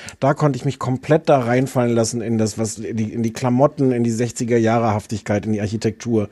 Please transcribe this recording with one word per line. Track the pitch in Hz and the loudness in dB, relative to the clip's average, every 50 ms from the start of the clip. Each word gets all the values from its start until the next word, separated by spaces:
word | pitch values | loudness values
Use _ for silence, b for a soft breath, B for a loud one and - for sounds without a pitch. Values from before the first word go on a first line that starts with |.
| B B B B | B B B B
Da | - 139 151 | 0 0 2
konnte | - 151 147 131 | 2 2 0 0
ich | 123 - | 0 -4
mich | 143 - - | -6 -6 -4
komplett | - 127 127 127 - - 151 165 - 170 | -4 -4 -4 -4 0 2 2 2 4 4
da | 143 131 | 2 4
reinfallen | 117 113 123 127 135 131 - 131 120 120 117 | 4 2 2 2 0 0 0 0 0 2 2
lassen | 117 113 110 123 120 | 2 2 0 -2 -4
in | 101 113 113 110 | -2 -2 0 0
das, | 110 107 - 113 | 0 0 0 -4
was, | 113 110 - 113 | -4 -6 -6 -8
in | 110 85 113 | -8 -6 -4
die, | 110 110 107 | -4 -4 -4
in | - 117 | -2 -4
die | 113 113 | -4 -4
Klamotten, | 113 - 131 123 123 127 143 147 143 - 135 127 | -4 -2 0 0 4 4 4 2 2 2 0 0
in | 123 120 | 2 2
die | 120 117 | 0 0
sechziger | 113 110 120 117 - - 127 113 120 117 | 0 -2 -2 -4 -4 -6 -2 0 2 2
Jahre | 113 110 113 117 117 113 | 4 2 2 2 2 0
Haftigkeit, | 104 107 - - 113 98 - - 104 104 101 | 0 -2 -4 -6 -8 -8 -2 -2 -2 -2 0
in | 110 | -2
die | 107 101 | -2 -2
Architektur. | 104 95 110 107 - 113 107 - - 117 113 107 104 - | -2 -4 -4 -2 -2 -2 -4 -4 -4 0 0 0 0 -2